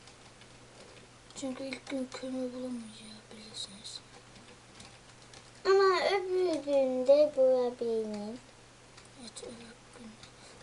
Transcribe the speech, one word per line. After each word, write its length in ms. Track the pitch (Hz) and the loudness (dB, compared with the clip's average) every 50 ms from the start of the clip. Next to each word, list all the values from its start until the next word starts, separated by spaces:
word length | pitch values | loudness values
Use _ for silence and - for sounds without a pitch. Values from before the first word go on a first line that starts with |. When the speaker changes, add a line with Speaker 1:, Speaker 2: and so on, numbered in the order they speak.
| - - - - - - - - - - - - - - - - - - - - - - - - - - - - | -20 -20 -20 -20 -20 -20 -20 -20 -20 -20 -20 -20 -20 -20 -20 -20 -20 -20 -20 -20 -20 -20 -20 -20 -20 -20 -16 -12
Speaker 1:
Çünkü 240 | 285 262 254 - 269 | -10 -10 -8 -8 -10
ilk 220 | 269 254 - - - | -10 -10 -12 -10 -8
gün 200 | 285 269 254 254 - | -6 -6 -6 -6 -8
kömür 400 | - 254 262 262 262 254 247 247 | -10 -8 -8 -6 -6 -6 -6 -6
bulamayacağız 680 | 254 254 254 247 233 226 220 214 214 220 214 214 214 - - 233 | -8 -8 -8 -8 -10 -10 -14 -16 -18 -20 -20 -20 -20 -20 -20 -20
bilirsiniz. 680 | 214 214 220 214 - - 208 196 208 226 - - - - - - - - - - - - - - - - - - - - - - - - - - - - - - - - - - - - | -20 -18 -16 -12 -12 -12 -12 -14 -18 -18 -16 -16 -16 -18 -20 -20 -20 -20 -20 -20 -20 -20 -20 -20 -20 -20 -20 -20 -20 -20 -20 -20 -20 -20 -20 -20 -20 -20 -20 -20 -20 -20 -20 -20 -4 4
Speaker 2:
Ama 360 | 392 392 392 392 381 370 339 | 6 6 8 8 6 6 4
öbür 540 | - 349 381 403 370 381 370 370 370 349 320 285 285 | 2 2 0 0 0 0 0 0 2 2 0 0 0
gün 420 | 285 285 277 269 254 254 254 254 | 2 2 2 4 2 0 0 6
de 260 | 254 277 294 302 294 - | 6 8 8 6 4 4
bulabilirim. 1000 | 262 262 262 254 254 247 240 247 - 240 233 226 220 220 214 214 208 208 208 233 254 - - - - - - - - - - - - - - - - | 4 4 6 6 4 2 0 -2 -4 -4 -4 -2 -2 -4 -4 -6 -8 -8 -10 -12 -12 -16 -20 -20 -20 -20 -20 -20 -20 -20 -20 -20 -20 -20 -20 -20 -20
Speaker 1:
Evet, 220 | 240 220 - - - | -20 -18 -16 -16 -16
öbür 560 | - 233 226 233 226 233 - - - - - | -16 -16 -16 -18 -20 -20 -20 -20 -20 -20 -20
gün 140 | 233 220 214 - - - - - - - - - | -20 -20 -18 -20 -20 -20 -20 -20 -20 -20 -20 -20